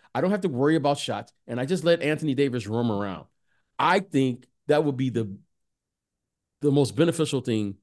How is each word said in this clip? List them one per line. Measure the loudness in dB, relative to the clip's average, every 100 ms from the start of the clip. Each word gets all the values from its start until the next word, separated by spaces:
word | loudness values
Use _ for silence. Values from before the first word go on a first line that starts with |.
| _
I | -2
don't | 0
have | 0
to | -2
worry | 2 2 2
about | 2 -2
shots." | -4 -8 -10 _ -10
And | -6
I | -4
just | -2
let | 2 2
Anthony | 2 -2 -2
Davis | 0 0 -2 -4
roam | -2 0
around. | 0 -2 -6 -14 _ _ _ _ -2
I | 2 2
think | 2 0 0 -2 -12 _ 0
that | 2
would | 2 -2
be | -2
the, | -2 -6 -8 _ _ _ _ _ _ _ _ _ _ _ _
the | 2
most | 4 2 2
beneficial | 2 2 -2 -2
thing | -2 -2 -2 -8